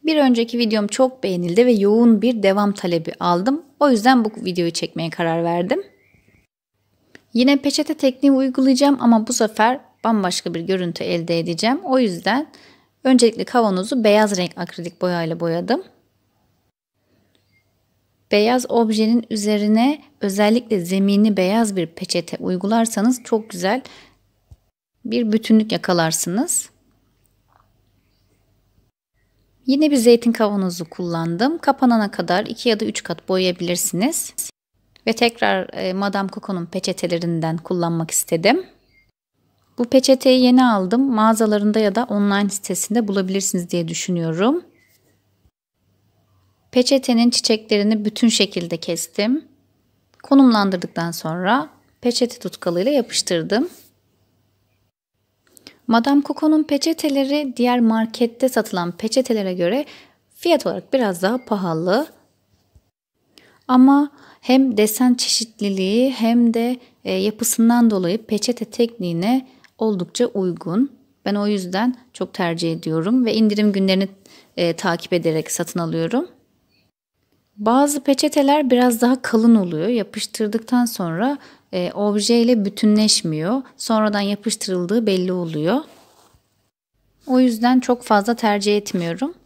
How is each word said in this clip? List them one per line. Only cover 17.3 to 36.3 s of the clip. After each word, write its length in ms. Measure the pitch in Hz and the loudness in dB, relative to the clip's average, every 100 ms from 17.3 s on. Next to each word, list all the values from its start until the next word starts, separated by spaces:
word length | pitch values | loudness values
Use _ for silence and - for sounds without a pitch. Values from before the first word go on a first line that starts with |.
| _ _ _ _ _ _ _ _ _ _ | _ _ _ _ _ _ _ _ _ _
Beyaz 340 | 208 214 254 247 | 2 2 0 0
objenin 560 | 233 226 214 220 233 226 | 0 0 0 2 0 -2
üzerine 720 | 220 208 208 208 214 254 302 - _ | -6 -2 0 2 2 2 -2 -8 _
özellikle 580 | 202 196 208 226 220 214 | -6 0 2 2 0 -4
zemini 580 | 175 190 196 202 214 190 | -2 0 2 4 2 2
beyaz 380 | 185 214 226 190 | 0 0 0 -2
bir 120 | 165 | -6
peçete 500 | - 185 175 170 - | -8 -6 -6 -6 -8
uygularsanız 840 | 180 180 196 226 226 214 214 247 | -6 -4 -2 0 0 0 0 -2
çok 260 | - 226 220 | -2 -4 -4
güzel 320 | 180 185 247 - - - _ _ _ _ - _ _ _ _ 226 | -6 -4 -4 -6 -20 -20 _ _ _ _ -20 _ _ _ _ -6
bir 260 | 233 226 | -4 0
bütünlük 400 | 220 220 220 214 | -2 4 2 2
yakalarsınız. 1000 | 170 - 175 160 160 - 190 330 - - _ _ _ _ _ _ _ _ _ _ _ _ _ _ _ _ _ _ _ _ _ _ _ _ _ _ _ _ _ - | -4 -2 0 0 -2 -4 -4 -2 -4 -8 _ _ _ _ _ _ _ _ _ _ _ _ _ _ _ _ _ _ _ _ _ _ _ _ _ _ _ _ _ -2
Yine 260 | 277 311 | 2 2
bir 40 | 277 | 4
zeytin 360 | 226 233 240 | 6 6 4
kavanozu 580 | 226 214 202 185 175 165 | 0 0 0 -4 -6 -12
kullandım. 680 | - 175 170 165 170 247 330 | -10 -6 -4 -4 -2 -2 0
Kapanana 540 | - 269 254 233 202 | -2 2 2 2 0
kadar 340 | - 175 180 220 | -4 -2 -2 -2
iki 240 | 220 247 | -4 -2
ya 100 | 214 | -2
da 60 | 214 | -2
üç 180 | 214 | -6
kat 260 | - 165 - | -8 -10 -4
boyayabilirsiniz. 1040 | 190 185 175 175 175 - 170 240 339 - - - _ _ _ _ _ - | -2 0 -2 -4 -4 -4 -2 -2 -2 -8 -12 -14 _ _ _ _ _ -6
Ve 60 | |
tekrar, 600 | 220 240 233 214 196 - | 0 -2 0 -2 -2 -4
e, 200 | - 185 | -8 -6
Madame 360 | 190 202 196 | -4 -4 -4
Coco'nun 360 | 196 | -6